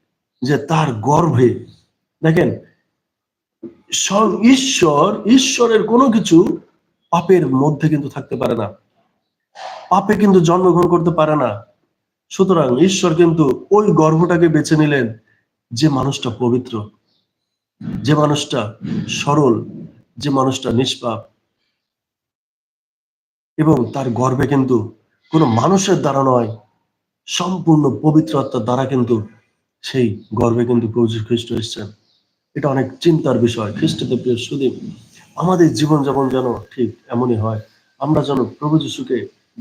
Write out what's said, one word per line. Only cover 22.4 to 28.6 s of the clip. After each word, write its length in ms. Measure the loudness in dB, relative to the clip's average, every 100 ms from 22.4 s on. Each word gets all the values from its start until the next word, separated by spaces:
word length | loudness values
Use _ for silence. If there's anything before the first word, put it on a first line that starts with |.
| _ _ _ _ _ _ _ _ _ _ _ -2
এবং 360 | 2 2 0
তার 180 | -4 -6
গর্ভে 360 | -2 -2 0 0
কিন্তু 480 | 0 2 0 -2 -12 _ _ _
কোনো 120 | 0
মানুষের 560 | 2 2 2 2 2 0
দ্বারা 220 | 0 0
নয়, 340 | 0 0 -2 -8 _ _ _ _ _ _ -10
সম্পূর্ণ 720 | -6 -4 -2 2 2 2 0
পবিত্র 420 | 2 2 2 -2
আত্মার 200 | -4 -4